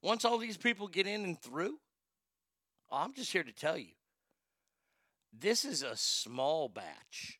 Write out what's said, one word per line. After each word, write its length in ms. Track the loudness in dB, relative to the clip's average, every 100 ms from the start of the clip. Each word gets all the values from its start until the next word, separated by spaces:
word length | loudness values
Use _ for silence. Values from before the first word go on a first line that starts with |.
Once 240 | 2 4 4
all 100 | 4
these 220 | 0 2
people 300 | 2 2 -2
get 180 | 0 2
in 180 | 0
and 160 | -2 -4
through, 380 | -6 -2 -2 -4 _ _ _ _ _ _ _ _ _ _ _
oh, 60 | -2
I'm 160 | -2
just 180 | -4 0
here 100 | 0
to 100 | 0
tell 260 | -2 -2 -2
you, 140 | -6 _ _ _ _ _ _ _ _ _ _ _ _ _ _
this 320 | -2 2 4
is 180 | 2 -2
a 140 | -2 -2
small 720 | 0 0 -2 0 2 2 0
batch. 720 | -4 -10 -14 -14 -12 -12 -14